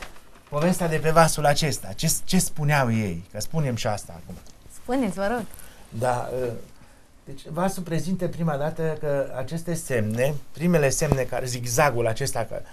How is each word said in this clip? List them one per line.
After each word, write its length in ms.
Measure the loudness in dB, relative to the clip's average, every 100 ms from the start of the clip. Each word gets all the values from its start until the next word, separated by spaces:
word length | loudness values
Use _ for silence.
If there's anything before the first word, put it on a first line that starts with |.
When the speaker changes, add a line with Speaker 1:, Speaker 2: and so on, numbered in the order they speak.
| -14 -16 -18 -20 -6
Speaker 1:
Povestea 400 | 0 2 2 2
de 80 | 2
pe 140 | 6
vasul 360 | 8 6 6 2
acesta. 460 | 4 2 -2 -6
Ce, 200 | -2 0 0
ce 140 | 4 4
spuneau 540 | 4 0 2 4 4
ei? 320 | 2 0 -4 -8
Că 80 | -8
spunem 340 | -4 0 0
și 120 | 0 -2
asta 340 | -4 -8 -14
acum. 120 | -16 -16 -16 -20 -18 -12
Speaker 2:
Spuneți, 320 | -2 0 0
vă 120 | 0 -2
rog. 140 | -2 -6 -12 -16 -16 -12
Speaker 1:
Da, 420 | -2 0 0 -2 -4
ă, 100 | -4 -6 -12 -18 -20 -20 -20 -20
deci 160 | -16 -14 -8
vasul 300 | -2 -2 -2
prezintă 460 | -2 -2 0 -2 -2
prima 280 | 0 0 0
dată 400 | -2 -2 -2 -2
că 320 | 0 0 -2 -4
aceste 380 | -6 -6 -4
semne, 600 | -4 0 0 0 2 0 0 -6
primele 360 | -2 4 4 4
semne, 340 | 2 4 2
care, 240 | 2 -2 -4
zigzagul 600 | -4 0 2 2 2 0
acesta, 400 | 0 -2 -2 -4
că 120 | -8 -10